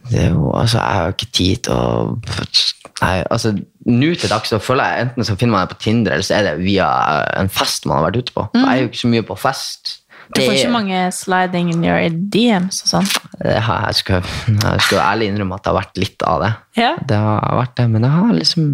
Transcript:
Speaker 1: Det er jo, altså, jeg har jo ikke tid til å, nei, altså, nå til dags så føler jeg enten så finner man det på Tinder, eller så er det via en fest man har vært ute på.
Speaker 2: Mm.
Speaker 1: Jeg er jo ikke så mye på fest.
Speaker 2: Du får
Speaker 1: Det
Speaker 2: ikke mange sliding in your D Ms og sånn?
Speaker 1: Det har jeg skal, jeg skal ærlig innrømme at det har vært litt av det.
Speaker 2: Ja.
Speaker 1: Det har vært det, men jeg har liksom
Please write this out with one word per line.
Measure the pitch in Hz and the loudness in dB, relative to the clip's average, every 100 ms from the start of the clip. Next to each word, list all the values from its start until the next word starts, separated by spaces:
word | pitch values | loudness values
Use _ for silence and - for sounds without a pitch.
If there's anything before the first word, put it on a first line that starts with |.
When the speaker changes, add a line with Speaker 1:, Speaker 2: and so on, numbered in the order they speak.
Speaker 1:
Det | - - | 0 2
er | 87 | 2
jo, | 82 69 | 2 0
altså, | - 117 113 | 2 2 2
jeg | 55 98 | 0 0
har | |
jo | 82 | -2
ikke | - - | -4 -4
tid | - 180 - | 0 0 0
til | - | 0
å, | 62 60 58 55 57 - - - - - - - | 0 0 0 -2 -4 -6 -8 -4 -2 -2 -6 -18
nei, | - 82 92 | -4 -2 -2
altså, | - 117 113 98 - _ | 0 0 0 -2 -6 _
nå | - 120 151 | 0 2 2
til | 170 98 | 0 0
dags | 107 - | -2 0
så | 110 | -2
føler | - 127 104 | 0 0 0
jeg | 87 | 0
enten | 123 123 | -2 -2
så | 107 95 | -4 0
finner | 120 | 2
man | 101 | 2
det | 90 | 0
på | - | -2
Tinder, | 110 117 101 | 0 2 2
eller | 71 90 | 0 0
så | |
er | 113 | 0
det | 98 76 | 0 0
via | 92 98 80 64 58 76 50 50 | 0 2 2 2 2 0 0 0
en | 92 | -2
fest | - 135 - - | -2 -4 -4 -2
man | 71 | 0
har | 80 | 0
vært | 120 | -2
ute | 123 | -4
på. | - - | -6 -2
Speaker 2:
Mm. | 233 | 0
Speaker 1:
Jeg | 269 | 2
er | 254 | 2
jo | 117 | -2
ikke | - | -2
så | 120 | 0
mye | 117 101 | 0 -2
på | 98 | -2
fest. | - - - - - - _ - | -2 -2 -10 -10 -12 -14 _ -20
Speaker 2:
Du | - - | -4 0
får | 262 | 2
Speaker 1:
Det | - | 2
Speaker 2:
ikke | 247 | 2
mange | 240 196 185 185 | 0 0 0 -2
sliding | - - 185 180 180 175 | -4 0 0 2 0 0
in | 170 175 | 0 2
your | 170 175 165 202 | 2 0 -2 0
D | 196 240 | 2 4
Ms | 196 185 - | 2 0 -4
og | - | -2
sånn? | 175 196 - - - | 0 0 -2 -6 -6
Speaker 1:
Det | - - | -2 0
har | 113 85 - | 0 -2 -2
jeg | - | -4
skal, | - 92 90 - - | 0 -2 -2 -4 0
jeg | 104 98 90 | 2 2 0
skal | - 98 | 2 2
ærlig | 73 110 107 | 2 2 0
innrømme | 101 95 | -2 -4
at | 92 | -4
det | - | -2
har | 87 | -2
vært | - - | -2 -6
litt | 98 - - | -6 -2 0
av | 82 | 2
det. | 95 113 _ | 0 -4 _
Speaker 2:
Ja. | - 240 339 | -2 0 -2
Speaker 1:
Det | 131 104 | -2 0
har | 107 107 - - | 2 0 0 0
vært | 123 - | -2 0
det, | 120 | 2
men | 110 | 2
jeg | 123 160 | 2 2
har | 226 | 2
liksom | 165 165 - 151 | 2 0 0 0